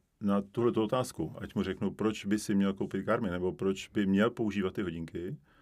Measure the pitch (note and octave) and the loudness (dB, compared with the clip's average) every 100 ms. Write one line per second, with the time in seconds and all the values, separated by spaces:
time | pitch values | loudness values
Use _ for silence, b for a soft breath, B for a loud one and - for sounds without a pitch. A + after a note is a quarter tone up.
0 | _ _ G2+ G2+ G2 - A#2 A2 G#2+ B2+ | _ _ 0 0 0 0 2 2 2 0
1 | B2 - D#2 - G2 G#2+ F#2 F#2+ G2+ - | -2 -4 -6 -6 -6 -2 0 0 -2 0
2 | G#2 G#2+ G2 G#2 - G2+ G2 F#2+ G2 G2 | 0 0 0 0 2 2 2 2 -2 -2
3 | F#2+ A#2 G#2+ F2 F2+ E2+ F#2+ G2 - A2+ | 0 0 0 -2 -2 -2 -2 -2 -4 -2
4 | G2 G2 A2 A#2 A2 G2+ F#2 F2+ F#2+ E2 | 2 4 4 2 -2 0 -2 -2 -4 -4
5 | E2 - F2+ D3 b b | -6 -8 -8 -10 b b